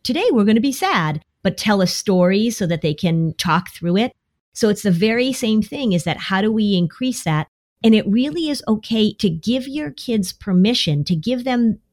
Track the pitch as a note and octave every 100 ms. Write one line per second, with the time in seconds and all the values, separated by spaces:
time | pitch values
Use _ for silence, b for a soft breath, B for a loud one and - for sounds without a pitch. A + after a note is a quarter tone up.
0 | - C4 A#4 C4+ G#3 A3 C#4 C4 F#4 C#4
1 | D#3+ D#3 _ _ G3 - G#3+ G3+ F3+ -
2 | - F#3 F3+ G3 A3+ G#3+ F3+ E3 D#3+ D3
3 | F3+ E3 E3 - F3 D#3+ F#3 - E3+ F#3
4 | B3 - _ _ _ - G#3+ G#3 G#3 E3+
5 | G#3+ A3+ B3+ B3+ A3+ G#3+ G#3 C#4+ B3+ F3
6 | E3+ D3+ - F#3+ G#3+ A3 G#3 F#3+ E3+ -
7 | B3+ B3 - D#3 D#3 _ _ _ A3+ A3
8 | G#3 G#3+ C#4 E4+ D#4 C#4+ - G#3+ - A3+
9 | G#3+ - G3+ D#3+ G#3 B3+ C4 C#4 D4+ -
10 | - A3+ F#3 - - F#3 G3 A#3+ - D3
11 | D3 E3+ F#3 B3 B3+ B3 A#3 G#3 _